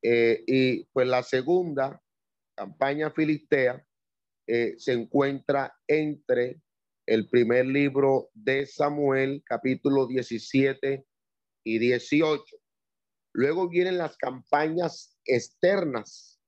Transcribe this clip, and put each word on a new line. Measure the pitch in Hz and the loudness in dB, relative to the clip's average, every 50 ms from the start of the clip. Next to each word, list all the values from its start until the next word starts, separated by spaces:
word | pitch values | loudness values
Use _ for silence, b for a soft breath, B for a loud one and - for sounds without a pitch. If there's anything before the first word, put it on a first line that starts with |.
| - | 2
Eh, | 113 120 120 117 117 113 - - | 2 4 4 4 4 2 0 0
y | - 131 131 131 131 123 - - | 0 0 2 2 2 0 -2 -6
pues | _ _ 131 127 | _ _ -2 0
la | 127 127 123 123 | 2 0 -2 -2
segunda | - - 131 127 143 175 185 180 170 147 135 131 135 - - _ _ _ _ _ _ _ _ _ _ _ | -2 -4 -4 0 0 0 0 0 -2 -4 -4 -4 -6 -6 -12 _ _ _ _ _ _ _ _ _ _ _
campaña | - 101 98 - _ 135 135 139 151 156 156 | -14 -14 -14 -6 _ -2 -2 -2 -2 -4 -4
filistea, | - - 156 151 156 147 _ _ - 139 131 123 127 135 _ _ _ _ _ _ _ _ _ _ _ _ _ | -2 -2 0 0 0 -2 _ _ 2 2 2 0 0 -2 _ _ _ _ _ _ _ _ _ _ _ _ _
eh, | - 113 120 120 107 - | -2 0 0 0 -2 -4
se | - - - 127 | -6 -4 -2 -2
encuentra | 117 113 - - 147 139 139 139 135 _ - 139 139 139 - - _ _ | -2 -4 0 0 0 2 2 -2 -4 _ -2 -2 -2 -2 -4 -10 _ _
entre | - 151 156 156 151 151 147 _ - 127 120 123 127 - - _ _ _ _ _ _ _ _ _ | -2 0 0 0 -2 -6 -8 _ -2 0 0 0 -2 -6 -14 _ _ _ _ _ _ _ _ _
el | - 113 113 104 - | 0 0 0 2 2
primer | - 123 120 110 120 123 131 | 2 2 4 4 4 2 2
libro | 131 135 143 143 143 135 139 139 135 135 127 127 - _ | 2 2 2 0 2 2 2 2 2 2 2 0 -4 _
de | 110 107 131 131 139 139 | -8 -4 -2 -2 -2 -2
Samuel, | 135 - - 156 143 147 147 143 139 135 135 135 135 139 139 _ | -6 -4 -2 -2 -2 0 0 0 0 2 0 0 -2 -4 -6 _
capítulo | - 117 117 - 131 131 131 _ 143 139 139 131 | -8 -8 -4 -2 -2 -2 0 _ 0 2 2 2
diecisiete | 120 131 131 120 - 117 110 - - - 135 135 135 135 135 - 139 139 135 135 _ _ _ _ _ _ _ _ _ _ _ _ | 0 -2 -4 -4 -4 -8 -8 -8 -2 0 2 2 2 0 -2 -4 -6 -6 -6 -8 _ _ _ _ _ _ _ _ _ _ _ _
y | 110 110 113 | -4 -2 0
dieciocho. | 120 120 123 120 120 - 147 151 160 156 151 143 - - - - _ _ _ _ _ _ _ _ _ _ _ _ _ _ _ | 2 2 0 0 -2 0 0 2 2 2 0 -2 -4 -14 -20 -20 _ _ _ _ _ _ _ _ _ _ _ _ _ _ _
Luego | - 123 139 160 180 190 175 | 0 0 0 2 0 -2 0
vienen | 170 175 180 185 185 180 | 0 0 0 0 -2 -4
las | 170 151 - | -4 -6 -6
campañas | _ - 131 131 127 - _ - 147 156 160 160 175 180 - - - - _ _ _ _ | _ -6 -6 -6 -10 -4 _ 0 0 2 0 0 -2 -4 -4 -6 -10 -20 _ _ _ _
externas. | - 127 123 - - _ _ - 175 202 196 180 156 127 117 104 - - - - - _ _ _ | -2 -2 -2 -2 -4 _ _ 0 2 2 2 -2 -2 -4 -6 -8 -8 -18 -20 -20 -20 _ _ _